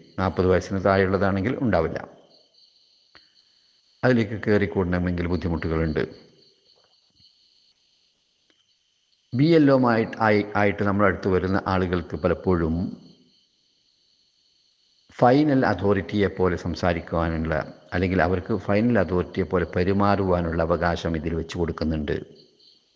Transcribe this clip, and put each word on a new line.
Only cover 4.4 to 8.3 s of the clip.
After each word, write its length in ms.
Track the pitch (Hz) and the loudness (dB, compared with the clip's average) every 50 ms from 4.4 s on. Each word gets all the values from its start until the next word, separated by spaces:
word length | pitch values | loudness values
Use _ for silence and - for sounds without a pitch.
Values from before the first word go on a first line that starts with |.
| - 110 | 0 2
കയറിക്കൂടണമെങ്കിൽ 800 | 104 101 101 90 - 98 92 87 90 90 90 90 87 85 87 85 | 2 2 2 0 0 -2 0 0 0 0 0 -2 -2 -2 -2 -2
ബുദ്ധിമുട്ടുകളുണ്ട്. 800 | 90 82 - 87 82 73 - 82 82 82 82 80 73 73 - - - - - - _ _ _ _ _ _ _ _ _ _ _ _ _ _ _ _ _ _ _ _ _ _ _ _ _ _ _ _ _ _ _ _ _ _ _ _ _ _ _ _ | -2 -2 -2 -2 -2 -2 -2 -2 -2 0 0 0 0 -2 -4 -4 -8 -14 -20 -20 _ _ _ _ _ _ _ _ _ _ _ _ _ _ _ _ _ _ _ _ _ _ _ _ _ _ _ _ _ _ _ _ _ _ _ _ _ _ _ _